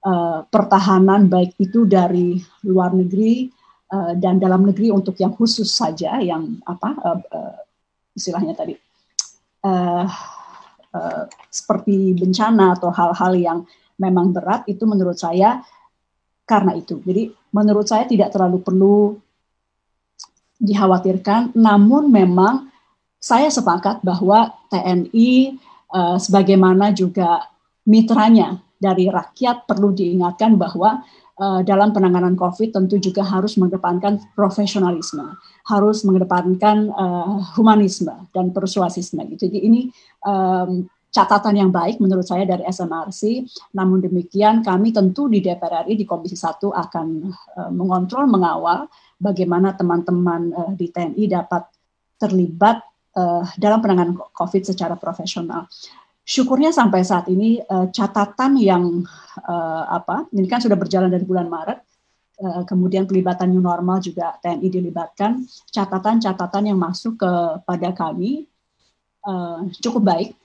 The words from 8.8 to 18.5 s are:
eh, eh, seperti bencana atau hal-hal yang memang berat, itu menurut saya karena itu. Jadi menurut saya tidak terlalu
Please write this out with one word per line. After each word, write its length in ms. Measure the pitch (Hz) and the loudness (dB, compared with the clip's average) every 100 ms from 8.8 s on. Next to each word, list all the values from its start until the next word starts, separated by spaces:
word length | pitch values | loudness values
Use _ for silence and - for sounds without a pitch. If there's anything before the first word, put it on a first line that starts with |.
| _ _ _ - - _ _ _ | _ _ _ -14 -14 _ _ _
eh, 400 | 196 185 180 175 185 - - - - - - _ _ | -4 -2 -2 -2 -4 -8 -16 -20 -20 -20 -20 _ _
eh, 360 | - 85 156 - - - | -10 -8 -8 -12 -16 -16
seperti 640 | - - 190 - 196 190 | -16 -6 -4 0 0 0
bencana 640 | 185 180 185 220 226 190 180 | 0 -2 0 2 4 4 2
atau 160 | 175 | -2
hal-hal 400 | 175 170 170 185 185 | 0 -2 0 0 0
yang 220 | 175 170 175 _ _ _ | 0 -4 -10 _ _ _
memang 360 | 185 185 185 180 | 0 2 2 0
berat, 320 | 170 220 - | -4 -6 -4
itu 160 | 190 | -4
menurut 320 | 226 208 180 175 | 0 0 0 -2
saya 480 | 170 175 202 254 - _ _ _ _ _ _ _ | -4 0 2 0 -8 _ _ _ _ _ _ _
karena 320 | - 214 190 170 | 0 2 2 -2
itu. 240 | 165 160 | -8 -10
Jadi 320 | 180 185 226 - _ 208 | -4 -2 -4 -10 _ 0
menurut 320 | 208 208 208 | 2 2 2
saya 160 | 220 | 0
tidak 280 | - 220 208 202 | 2 2 2 0
terlalu 240 | 180 | 0